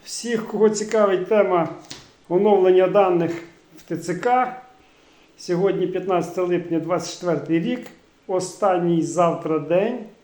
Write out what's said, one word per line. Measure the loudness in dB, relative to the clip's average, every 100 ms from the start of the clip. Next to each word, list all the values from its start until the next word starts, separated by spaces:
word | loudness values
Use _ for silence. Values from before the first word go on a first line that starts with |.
Всіх, | -14 -10 -4 -4 -4
кого | 2 2
цікавить | 2 -2 2 2 2 0
тема | 2 4 2 0 -6 -16 -20 -20 _ _
оновлення | 2 4 4 6 6 4
даних | 4 4 2 0 -4 -12 _ _ -20
в |
Т | -10 -10
Ц | -6
К. | -4 0 2 0 -6 -20 _ _ _ _ _ _ _
Сьогодні | -4 0 0 0 -2
п'ятнадцяте | -4 -2 -2 -2 -4
липня, | -2 -2 -2 -4
двадцять | -2 -4 -4
четвертий | -8 -4 -4 -2 -2
рік. | -2 -6 -8 -20 _ _ -6
Останній | -4 -4 -2 0 2 2 0
завтра | 0 0 0 0 -2 -4
день. | 0 0 0 -4 -12 -20